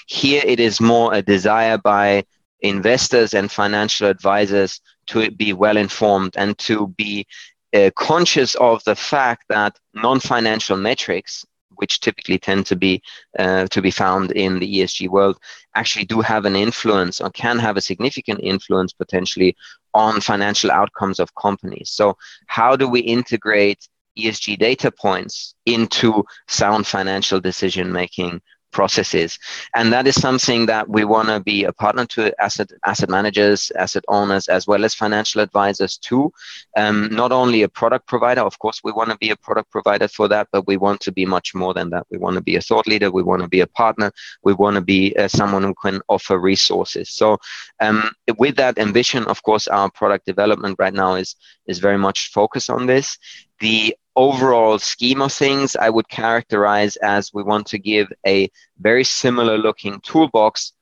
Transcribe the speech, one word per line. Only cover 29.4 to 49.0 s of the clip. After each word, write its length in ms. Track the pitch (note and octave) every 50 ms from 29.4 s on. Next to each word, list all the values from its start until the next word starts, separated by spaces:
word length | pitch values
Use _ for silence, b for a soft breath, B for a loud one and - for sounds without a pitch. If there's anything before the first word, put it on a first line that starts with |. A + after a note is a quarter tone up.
| B B B B B B B
And 180 | A#2 A2+ A2+ A#2
that 140 | B2+ B2+
is 140 | C#3 - -
something 440 | - C3+ B2+ B2+ - - A#2+ A#2 A2+
that 240 | A2 A2 G#2+ A2 A2
we 140 | G#2+ A2 G#2+
wanna 340 | G#2 A2 A2 A2 A2 A2 G#2
be 240 | F#2 G#2+ G#2 G2+ G2
a 80 | -
partner 340 | - - G#2+ G#2 G#2 B2+ A#2+
to 260 | - - A#2 G#2+ G2+ - -
asset, 300 | G#2 G#2 - - G2+ - - - -
asset 240 | G2 G2+ - G2+ F#2
managers, 640 | F#2 F#2+ G2+ G#2 G2+ G#2 G#2 G#2 G#2 F#2+ - - - F2+
asset 240 | F#2 G2 - G2+ - -
owners, 400 | G2+ G2+ G2+ G2+ G2 F#2+ - -
as 180 | F2+ F#2 -
well 160 | - G#2 G2+ A2
as 100 | G#2+ -
financial 480 | - A2 G#2+ G#2+ G#2+ G#2+ - - G#2+
advisors 560 | G#2 F#2+ - G#2 G2 G2 G2 - G2 F#2 -
too. 340 | - - - A#2+ C3 C#3+ D#3 - B B B B B B B -
Um, 320 | G#2+ G#2+ G#2 G#2+ G#2 G#2 G#2+
not 220 | G#2+ A2+ A#2+ B2
only 320 | B2+ B2+ B2+ B2 A#2+ A2 G#2
a 60 | F#2+
product 380 | - - A#2 A#2 B2 B2+ -
provider, 340 | - B2+ A#2 A2+ A#2+ B2 B2+
of 180 | A2 G2 - -
course, 220 | - G#2+ - - -
we 80 | G#2+
wanna 260 | G#2+ A2 A2+ A2+ G#2+
be 120 | - A2 G#2+
a 80 | G#2
product 340 | - _ - A2 G#2+ G#2+ _
provider 380 | - G#2+ - A2 G2+ G#2 - G#2
for 180 | - - G#2
that, 220 | G2 G#2 G#2 G#2 -
but 160 | - G2+ F#2+
we 80 | - G2
want 220 | F#2+ G2 G2+ G2+ -
to 120 | - G2 F#2
be 120 | F#2+ F#2
much 300 | F#2+ F#2+ F2 - - -
more 180 | F#2 F#2 F#2 F2+
than 160 | F2+ F2 E2+
that. 140 | F2 F2 - -
We 60 | F#2
wanna 240 | F2+ F2+ F#2 F#2 F2+
be 160 | F2 F2 F2+
a 40 | F2
thought 260 | - - - A2 G#2+
leader. 220 | G#2+ G#2+ G#2 G#2 G2
We 140 | F2+ F#2 F2
wanna 240 | F2+ F#2 F2+ F2+
be 140 | E2+ F#2 F#2
a 60 | F2
partner. 440 | - - - A#2 A2 A2 A2 G#2+ G2+ - B B B B B B
We 100 | G2+ G2
wanna 280 | F2+ G2+ G2+ G2+ G2
be, 340 | F2 F#2 G2 F#2 F#2+ G2+ -
uh, 140 | - G2+ G2
someone 340 | - - G#2 G2+ G2 G2 G2
who 100 | G2 F#2
can 280 | - - G2+ F#2+ F#2+ - -
offer 280 | G#2+ F#2 - - G2
resources. 720 | F#2 F2 F#2+ G2 - - - F2+ F2+ F2+ - - F#2 F2+ -
So, 300 | - - A2 G#2+ G#2 - B B B B B B B B
um, 320 | G#2+ G#2+ G#2+ G#2+ A2 A2 - _ _ - A2+
with 200 | G#2+ B2+ D3 C3
that 200 | C#3 C3 B2+ A#2
ambition, 460 | G#2 G#2+ G#2 G2+ A#2+